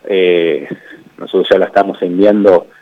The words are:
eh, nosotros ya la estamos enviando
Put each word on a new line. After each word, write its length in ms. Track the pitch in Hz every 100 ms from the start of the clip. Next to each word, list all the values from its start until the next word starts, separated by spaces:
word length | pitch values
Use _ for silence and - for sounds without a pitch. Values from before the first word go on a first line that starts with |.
eh, 640 | - 98 90 87 82 73 71 - - - _ -
nosotros 300 | - 95 87
ya 80 | 95
la 80 | 87
estamos 340 | 98 98 -
enviando 680 | 90 90 104 104 98 87 - _